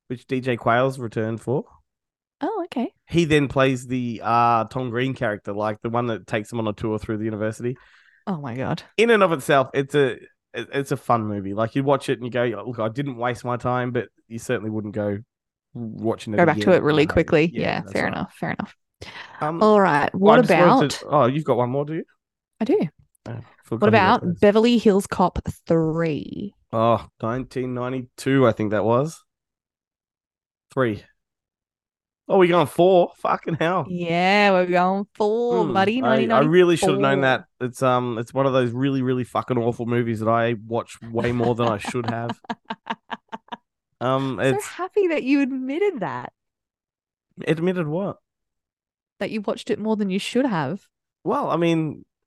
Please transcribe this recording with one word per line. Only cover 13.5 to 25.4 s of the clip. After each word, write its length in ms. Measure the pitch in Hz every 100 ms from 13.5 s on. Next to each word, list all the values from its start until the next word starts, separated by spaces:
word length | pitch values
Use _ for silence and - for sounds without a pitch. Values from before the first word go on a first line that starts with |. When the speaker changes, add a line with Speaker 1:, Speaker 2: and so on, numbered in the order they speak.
| 120
Speaker 1:
time," 340 | 127 123 123
but 160 | 120 101 _ _
you 140 | 113
certainly 300 | - 120 107
wouldn't 240 | 110 104
go 240 | 104 104 101 120 _ _ _ _
watching 600 | 123 117 110 107 104 -
it 40 | 104
Speaker 2:
Go 80 | 170
back 100 | 151
to 60 |
Speaker 1:
again 120 | 202
Speaker 2:
it 80 | 175
really 220 | 147 151
Speaker 1:
in 60 | 151
a 20 |
hurry. 120 | -
Speaker 2:
quickly. 260 | 160 160 165
Speaker 1:
Yeah, 80 | -
Speaker 2:
Yeah, 200 | - -
Speaker 1:
that's 100 | -
Speaker 2:
fair 120 | - -
Speaker 1:
right. 60 |
Speaker 2:
enough. 220 | - -
Fair 160 | - - -
enough. 160 | 208 - _ _ - - - -
Speaker 1:
Um, 220 | 151 165
Speaker 2:
All 180 | 214 208
right. 320 | 185 143 -
Speaker 1:
well, 260 | - 202 226
Speaker 2:
What 0 |
Speaker 1:
I 40 |
just 80 | 233 165 175
wanted 80 |
Speaker 2:
about 160 | 175 143
Speaker 1:
to, 160 | - -
oh, 200 | 147 123
you've 180 | 143
got 120 | 147 117
one 120 | 120
more, 140 | 135
do 100 | 147
you? 100 | 160 - _ _ _ _ _
Speaker 2:
I 40 |
do. 240 | 220 403 180 - _ _ -
Speaker 1:
Oh, 40 |
I 80 | 113 - _
forgot 180 | _ 113
Speaker 2:
What 20 |
Speaker 1:
you 60 | 208
Speaker 2:
about 320 | 214 190 240
Speaker 1:
got 60 | 180
those. 120 | 170
Speaker 2:
Beverly 380 | 208 208 233 240
Hills 280 | 220 196 -
Cop 320 | - 180 -